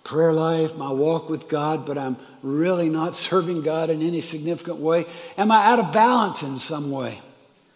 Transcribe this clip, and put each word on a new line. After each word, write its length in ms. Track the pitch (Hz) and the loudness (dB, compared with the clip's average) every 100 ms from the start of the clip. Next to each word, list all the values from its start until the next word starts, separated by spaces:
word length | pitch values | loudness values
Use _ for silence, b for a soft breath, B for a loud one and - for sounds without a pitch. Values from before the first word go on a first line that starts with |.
prayer 300 | - 147 165 | -6 2 4
life, 420 | 160 160 165 156 160 | 4 2 0 -2 -4
my 140 | 139 | -6
walk 380 | 135 151 165 156 | 0 2 0 -2
with 180 | 156 - | -8 -4
God, 380 | 151 147 156 | -2 0 -2
but 140 | 139 143 | -4 -6
I'm 180 | 135 127 B B | -4 -6 B B
really 460 | 135 143 175 180 165 | -4 0 2 2 0
not 280 | 160 170 165 | 0 -2 -4
serving 440 | - 185 170 175 | 0 0 0 -2
God 300 | 147 160 160 | -2 0 0
in 100 | 156 | 0
any 220 | 165 165 | 0 -2
significant 560 | - 160 151 170 - 156 | -4 -6 -6 -6 -6 -4
way? 260 | 151 170 170 B B - | 0 0 0 B B -2
Am 160 | 214 | 4
I 140 | 220 202 | 6 6
out 120 | 240 | 4
of 140 | 175 | 4
balance 500 | 180 226 247 208 - | 4 6 4 2 -2
in 160 | 139 131 | -8 -8
some 320 | - 151 143 | -6 -6 -4
way? 300 | 135 120 107 - - _ _ _ | -4 -6 -8 -18 -20 _ _ _